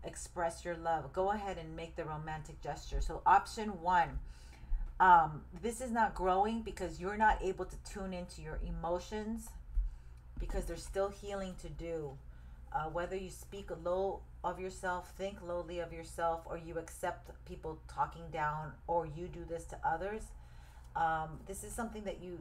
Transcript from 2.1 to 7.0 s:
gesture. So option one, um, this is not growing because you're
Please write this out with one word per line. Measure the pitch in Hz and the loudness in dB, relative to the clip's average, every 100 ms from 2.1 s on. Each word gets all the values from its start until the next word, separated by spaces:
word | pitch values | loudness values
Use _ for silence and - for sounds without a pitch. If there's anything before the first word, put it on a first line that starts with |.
| 156 156 156 147 151 | -4 -4 -6 -8 -8
gesture. | 147 147 - - | -6 -6 -2 0
So | - - - | 0 4 8
option | 190 - - 214 180 | 8 6 -2 -2 0
one, | 170 180 156 131 - - - - - - - - | 4 6 6 0 -6 -12 -14 -14 0 2 2 8
um, | 185 175 - 151 - 175 | 12 12 10 0 -8 -2
this | 208 233 | -2 -2
is | 254 | 0
not | 233 220 - | 4 4 4
growing | 185 185 208 226 | 4 6 6 2
because | 214 - 175 | -4 -4 -4
you're | 147 | -2